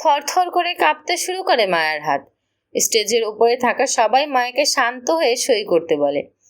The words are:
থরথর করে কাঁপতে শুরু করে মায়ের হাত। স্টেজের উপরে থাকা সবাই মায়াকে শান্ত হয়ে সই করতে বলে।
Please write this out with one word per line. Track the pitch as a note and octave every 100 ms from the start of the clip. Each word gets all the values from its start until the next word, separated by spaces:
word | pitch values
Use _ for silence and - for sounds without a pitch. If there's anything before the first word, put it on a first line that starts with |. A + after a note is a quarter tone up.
থরথর | D#4+ C#4+ D4 F#4 F4+
করে | F4 F4
কাঁপতে | F4 D#4+ D4+ - F4
শুরু | F#4 F#4
করে | F#4 C#4+ G3
মায়ের | E3+ D#3 D3+
হাত। | D3+ C#3 - _ _ _ _ -
স্টেজের | - A3 G#3 A3+
উপরে | A3 G#3 A#3 A#3+
থাকা | A#3+ G#3+ C4+
সবাই | - A3 B3+ D4
মায়াকে | C4 B3 B3 D4
শান্ত | - A#3+ B3+ A#3+
হয়ে | E4 C#4+ B3
সই | - G#3+
করতে | G#3 E3+ E3 D3+
বলে। | C#3+ C#3+ - _